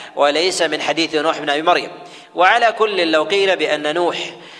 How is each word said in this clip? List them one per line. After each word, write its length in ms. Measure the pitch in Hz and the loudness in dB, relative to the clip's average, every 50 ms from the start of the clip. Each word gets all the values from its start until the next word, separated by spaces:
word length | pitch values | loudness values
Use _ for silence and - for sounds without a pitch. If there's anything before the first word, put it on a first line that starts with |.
| - - - | -16 -10 -2
وليس 460 | - 139 147 143 151 170 190 180 - 170 | 0 2 2 2 0 0 -2 0 -2 -2
من 180 | 160 151 151 | -2 -2 -4
حديث 340 | 139 - 151 151 165 151 156 | -2 -2 -2 -2 -2 -2 0
نوح 240 | 151 147 165 151 - | -2 0 0 -2 -2
بن 120 | 147 147 | -2 -2
أبي 120 | 143 147 160 | -2 0 2
مريم. 280 | 175 175 151 123 - - - - - - - - - - | 2 2 2 0 -6 -12 -16 -18 -20 -20 -20 -20 -8 0
وعلى 380 | 165 175 185 214 240 233 226 214 | 2 4 4 4 4 4 2 2
كل، 380 | 214 214 220 202 185 175 160 | 2 0 0 0 0 0 2
لو 140 | 160 156 151 | 2 0 0
قيل 320 | - 202 202 196 190 185 | 0 0 0 2 2 0
بأن 380 | 160 151 143 151 147 147 151 151 | 0 0 -2 -2 -2 -2 -4 -2
نوح 220 | 175 175 165 131 - - - - - - - - - | 0 -2 -2 -2 -4 -8 -10 -12 -16 -20 -20 -20 -20